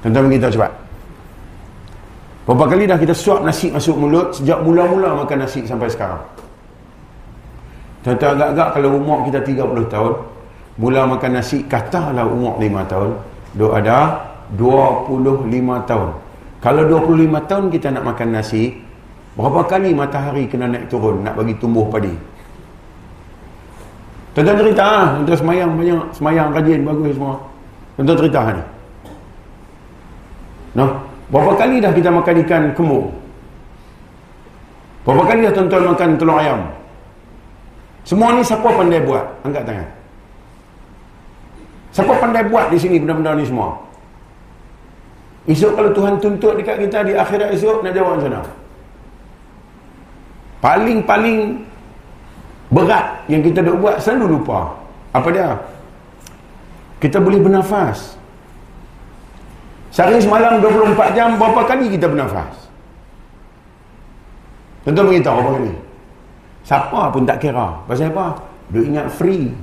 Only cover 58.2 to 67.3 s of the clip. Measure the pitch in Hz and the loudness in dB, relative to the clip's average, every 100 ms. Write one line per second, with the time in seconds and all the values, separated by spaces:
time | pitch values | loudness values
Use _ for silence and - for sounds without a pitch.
58.2 | - - - - - - - - - - | -20 -20 -20 -20 -20 -20 -20 -20 -20 -20
59.2 | - - - - - - - - 180 233 | -20 -20 -20 -20 -20 -20 -6 0 4 4
60.2 | 208 214 226 226 214 214 214 208 - 233 | 4 4 4 4 4 4 4 4 2 2
61.2 | 233 220 220 240 - 262 240 190 160 147 | 2 2 2 2 2 0 0 0 0 0
62.2 | 123 95 - - - - - - - - | -4 -6 -10 -14 -20 -20 -20 -20 -20 -20
63.2 | - - - - - - - - - - | -20 -20 -20 -20 -20 -20 -20 -20 -20 -20
64.2 | - - - - - - 135 156 202 180 | -20 -20 -20 -20 -20 -10 -2 2 4 4
65.2 | 143 120 123 135 113 85 - - - - | 2 0 0 -2 -4 -8 -16 -20 -20 -20
66.2 | - - - - - 143 - - 160 131 | -20 -20 -20 -20 -2 -2 0 -2 -2 0
67.2 | 123 | 0